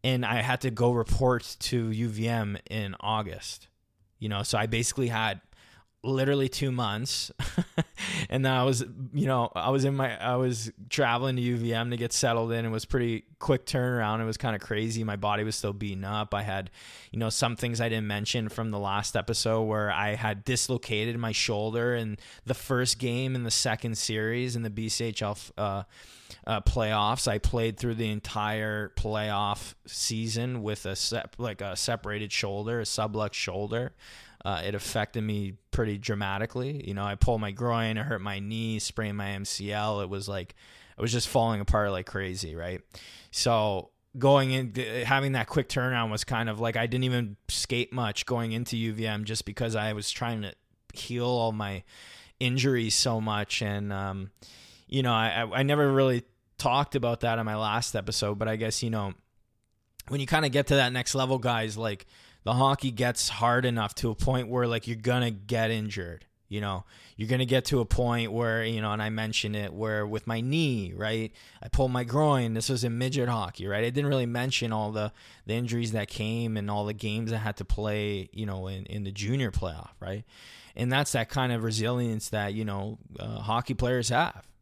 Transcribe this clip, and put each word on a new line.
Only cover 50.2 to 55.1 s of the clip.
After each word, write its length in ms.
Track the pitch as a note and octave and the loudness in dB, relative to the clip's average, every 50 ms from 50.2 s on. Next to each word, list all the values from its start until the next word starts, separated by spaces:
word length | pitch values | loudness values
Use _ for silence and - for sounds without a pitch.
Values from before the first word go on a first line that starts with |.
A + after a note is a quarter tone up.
| B2 A#2 A#2 A2 | -2 -2 -2 -4
to 100 | G#2 F#2+ - _ _ _ _ _ _ _ | -6 -8 -10 _ _ _ _ _ _ _
heal 320 | - - - - A#2+ A#2+ A#2+ | -14 -12 -8 -4 -2 0 2
all 280 | B2 B2 A#2+ A2+ A2+ | 2 2 4 2 2
my 320 | A2 G#2+ G#2 G2+ G2 F#2 - - - - - - - - - - _ _ | 0 0 -2 -4 -4 -6 -8 -14 -20 -20 -20 -20 -20 -20 -20 -20 _ _
injuries 560 | C3 B2+ B2 C3+ B2+ C#3 C3 A#2+ A2+ A2 - | 0 2 2 4 4 4 4 4 4 2 2
so 240 | - - C3 A#2 A2 | 2 4 2 2 2
much. 420 | A2 A2 G#2+ G#2 G#2 - - - | 0 0 0 0 0 -2 -2 -2
And, 300 | A2 G#2 G2+ G2+ G#2 G2+ | 0 0 -2 -2 -2 -4
um, 400 | G2+ G2 G2 G2 F#2+ G2 F#2+ F#2+ _ _ - - - - - - - - _ - | -4 -4 -4 -4 -4 -6 -8 -10 _ _ -20 -20 -20 -20 -20 -20 -20 -20 _ -2
you 160 | - C3+ C3 | 0 2 4
know, 80 | B2 | 4